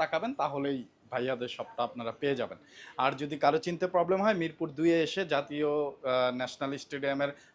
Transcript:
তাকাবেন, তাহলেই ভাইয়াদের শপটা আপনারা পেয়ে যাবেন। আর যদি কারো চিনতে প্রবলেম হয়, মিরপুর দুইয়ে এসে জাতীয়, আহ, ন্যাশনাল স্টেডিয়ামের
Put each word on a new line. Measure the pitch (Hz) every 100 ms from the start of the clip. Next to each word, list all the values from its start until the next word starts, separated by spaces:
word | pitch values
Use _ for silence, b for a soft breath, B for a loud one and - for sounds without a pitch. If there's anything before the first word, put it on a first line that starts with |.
তাকাবেন, | 160 160 233 277
তাহলেই | 143 139 139 131 110 _ -
ভাইয়াদের | 123 127 123 123
শপটা | - 110 -
আপনারা | 120 120 113 -
পেয়ে | 143 127
যাবেন। | 98 92 b b b -
আর | 135
যদি | 139 143 147
কারো | 143 160
চিনতে | 175 160 185
প্রবলেম | 180 170 190
হয়, | 214
মিরপুর | 190 160 156 160
দুইয়ে | 139 170 165
এসে | 156 190 175
জাতীয়, | 143 139 147 151
আহ, | 147 143 139 131 127 127 123
ন্যাশনাল | 123 - 139 139
স্টেডিয়ামের | - 143 139 139 143 b b